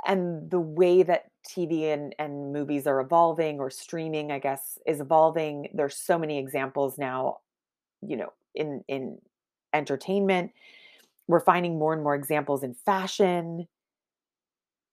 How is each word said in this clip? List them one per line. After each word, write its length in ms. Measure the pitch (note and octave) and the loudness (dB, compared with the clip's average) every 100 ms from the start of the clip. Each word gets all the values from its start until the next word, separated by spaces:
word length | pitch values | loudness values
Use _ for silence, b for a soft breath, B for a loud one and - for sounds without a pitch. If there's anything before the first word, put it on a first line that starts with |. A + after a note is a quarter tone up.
| - | -2
and 440 | G3 F3 D#3+ D#3+ | 0 0 -4 -2
the 100 | F3+ | -2
way 420 | D#3+ D3+ F3+ F3+ | 0 4 6 8
that 280 | F3 E3+ - _ - | 6 2 -2 _ -12
T 200 | - E3+ | -6 -2
V 240 | D#3+ D#3 | -2 0
and, 240 | D3 D3 - | -2 -4 -8
and 320 | D3+ C#3+ C#3+ | -8 -6 -6
movies 360 | C#3+ D3 D3 C#3+ | -4 -2 0 2
are 120 | - | 0
evolving, 600 | C3+ E3+ E3+ D#3+ D#3+ D3 | 2 4 4 2 -2 -2
or 80 | C3+ | -6
streaming, 640 | - - E3+ D#3+ D#3 D3 | -8 -10 -6 -4 -4 -4
I 60 | C#3 | -4
guess, 380 | C3+ C#3 - - - | -2 -4 -8 -6 -2
is 140 | D3 | -2
evolving, 720 | C#3 D#3+ D#3+ D#3+ D#3 D3 C#3+ | 4 6 6 4 -2 -4 -6
there's 220 | - C#3+ - | -2 -4 -2
so 220 | - F3 | 0 0
many 220 | D#3 D3 | 0 -4
examples 580 | C3+ C#3 C3+ C#3+ C#3 C3 | -4 -4 -4 -2 -4 -2
now, 420 | C3+ B2+ C3 - _ _ _ _ _ _ | -6 -2 -4 -6 _ _ _ _ _ _
you 140 | - B2 | -8 -6
know, 160 | F2 - _ | -6 -10 _
in, 300 | - D3+ C3+ - | -6 -6 -6 -8
in 300 | C3+ B2+ - _ _ _ _ _ | -8 -8 -12 _ _ _ _ _
entertainment. 800 | D#3 C#3 C3+ - G3 G3 F#3 F3+ b b b b b b _ - | -4 -2 -4 -2 0 2 2 -2 b b b b b b _ 2
We're 120 | E3+ | 4
finding 380 | - F3 F3 D#3+ | 6 4 2 0
more 160 | D#3 | 0
and 100 | D#3+ | 0
more 120 | D3 C#3+ | 0 -2
examples 480 | C#3 D3+ C#3+ C#3 | 0 -2 0 -2
in 100 | C3+ | -4
fashion, 920 | B2 - F#3+ F#3+ - F#3+ F3 E3 E3+ E3 _ _ _ _ _ _ _ _ _ _ _ _ | -4 0 0 -2 2 2 2 -2 -8 -10 _ _ _ _ _ _ _ _ _ _ _ _